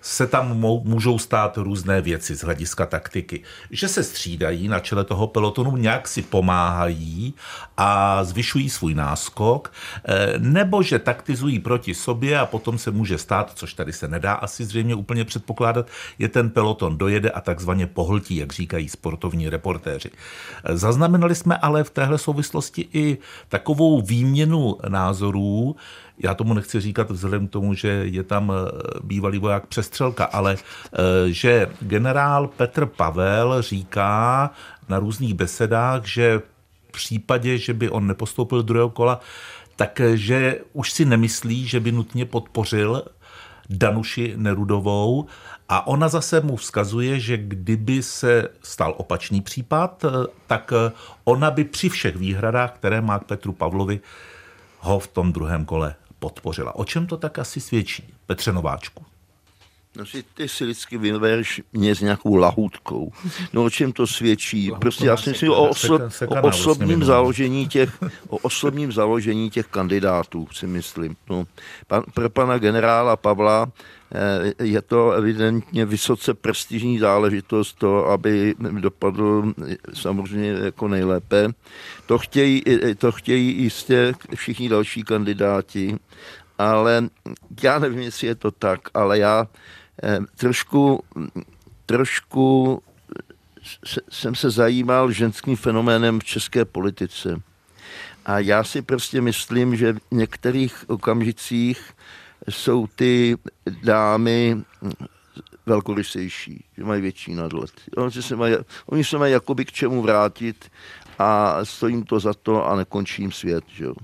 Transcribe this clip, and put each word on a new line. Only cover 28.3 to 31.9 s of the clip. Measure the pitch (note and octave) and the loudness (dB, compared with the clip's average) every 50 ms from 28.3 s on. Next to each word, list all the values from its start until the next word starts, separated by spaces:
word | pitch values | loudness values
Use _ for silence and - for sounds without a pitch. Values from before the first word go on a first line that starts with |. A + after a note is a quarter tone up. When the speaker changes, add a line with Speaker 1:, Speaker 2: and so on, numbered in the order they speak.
| G#2 G2+ G2+ G2+ | -2 -2 0 0
Speaker 1:
eh, | G2 F#2+ F#2 F#2 - - - - - - - | -2 -2 -2 -4 -6 -8 -8 -10 -10 -10 -8
bývalý | G2+ F#2+ G2+ F#2+ G2+ G2 G2+ | -6 -4 -2 -2 -2 -2 -2
voják | F#2+ G#2+ G2+ G2+ - - | 0 0 0 -2 -2 -4
přestřelka, | - - G#2 - - - C#3 B2+ A#2+ - - | -6 -6 -6 -6 -4 -2 -2 -2 0 -2 -2
ale, | - - G2+ G2 G2 G2 G2 - - - - - - - | -2 0 0 0 0 0 -2 -4 -14 -20 -18 -18 -10 -2
eh, | - F2+ F#2 F#2 F#2 F2+ F2+ | 0 2 4 4 4 4 2
že | F2 - - A#2+ A#2+ A#2 G2 F2 - - | 0 0 2 4 4 4 4 0 -4 -10
generál | - G#2 | -6 -2